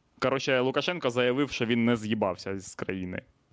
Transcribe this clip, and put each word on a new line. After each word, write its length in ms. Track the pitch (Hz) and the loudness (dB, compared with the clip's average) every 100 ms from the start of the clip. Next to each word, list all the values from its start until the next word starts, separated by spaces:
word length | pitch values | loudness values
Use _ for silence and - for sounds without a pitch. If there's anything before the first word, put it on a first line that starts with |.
| _ - | _ -4
коротше, 400 | 131 135 139 131 | 0 0 2 2
Лукашенко 500 | 131 143 156 180 135 | 2 0 -2 -2 0
заявив, 420 | 120 123 127 143 | 2 2 2 0
що 140 | - 117 | 0 0
він 200 | 120 117 | 4 4
не 100 | 120 | 2
з'їбався 640 | 107 110 101 87 101 98 | 0 0 0 -2 -6 -8
з 160 | 92 - | -8 -10
країни. 460 | - 95 90 90 - _ _ | -6 -6 -6 -8 -12 _ _